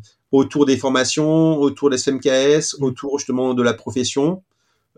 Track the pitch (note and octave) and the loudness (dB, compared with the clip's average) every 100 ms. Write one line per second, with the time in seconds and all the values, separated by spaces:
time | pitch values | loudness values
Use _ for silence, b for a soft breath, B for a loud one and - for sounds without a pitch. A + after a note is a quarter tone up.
0 | b b b C3+ C#3 D3+ C#3 C3 C3+ B2+ | b b b 2 2 2 2 2 0 0
1 | B2+ - D#3 D#3+ D#3+ D#3 C#3+ C#3 C#3+ B2+ | 0 0 2 2 2 2 0 0 0 0
2 | - C3 C#3+ C3 C#3 D3+ D3 - C#3 B2+ | -2 -2 0 2 2 2 0 -4 -4 -4
3 | C#3 C#3 - B2+ B2+ B2 A#2+ A2+ - A2+ | -6 -6 -4 -2 -2 0 0 -2 -6 -6
4 | B2 - D3 F#3 - _ _ _ _ | -4 -2 -2 -2 -8 _ _ _ _